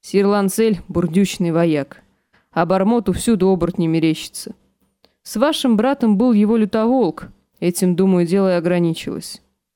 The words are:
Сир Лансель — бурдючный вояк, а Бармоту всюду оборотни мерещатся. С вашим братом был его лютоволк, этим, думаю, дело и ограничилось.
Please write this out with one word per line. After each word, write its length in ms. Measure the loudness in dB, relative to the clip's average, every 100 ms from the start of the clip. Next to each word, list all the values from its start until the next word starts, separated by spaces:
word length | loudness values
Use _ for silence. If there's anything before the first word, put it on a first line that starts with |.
Сир 260 | 0 0 2
Лансель — 540 | 2 0 0 0 0 -4
бурдючный 600 | -4 0 0 0 0 -2
вояк, 520 | 2 2 0 -4 -14 _ _ _ _ _
а 140 | -4 0
Бармоту 480 | 2 2 0 0
всюду 340 | -2 0 2 2
оборотни 400 | 2 0 -2 0
мерещатся. 680 | 0 0 -2 -8 -14 -16 -18 _ _ _ _ _ _
С 160 | -10 -2
вашим 400 | 0 0 0 2
братом 400 | 0 0 0 2
был 160 | 2
его 240 | 2 2 2
лютоволк, 720 | 0 0 0 0 0 -4 -18 -20 _ _
этим, 340 | -4 0 0 2
думаю, 320 | 2 2 2
дело 220 | 0 2
и 60 | 0
ограничилось. 840 | 0 0 0 -2 -8 -10 -12 -18 _ _ _